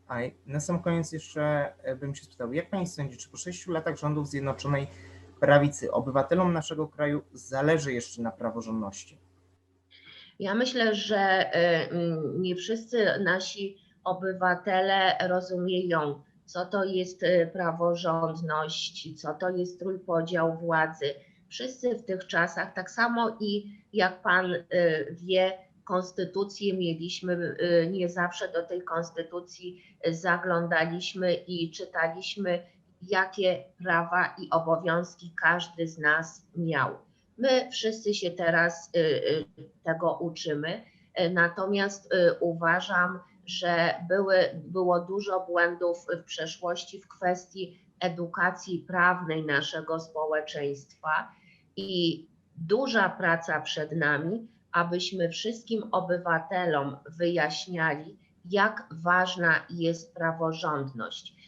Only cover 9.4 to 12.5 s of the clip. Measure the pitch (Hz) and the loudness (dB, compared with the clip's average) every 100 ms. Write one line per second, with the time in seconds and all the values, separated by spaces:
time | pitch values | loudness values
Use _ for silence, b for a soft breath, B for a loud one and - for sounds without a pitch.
9.4 | _ _ _ _ _ B B B B B | _ _ _ _ _ B B B B B
10.4 | 196 214 254 254 226 208 202 208 196 190 | -2 0 0 2 2 2 0 2 4 4
11.4 | 185 170 175 165 - 175 170 160 147 123 | 4 4 4 4 2 -2 -2 -2 -4 -2
12.4 | 185 | -2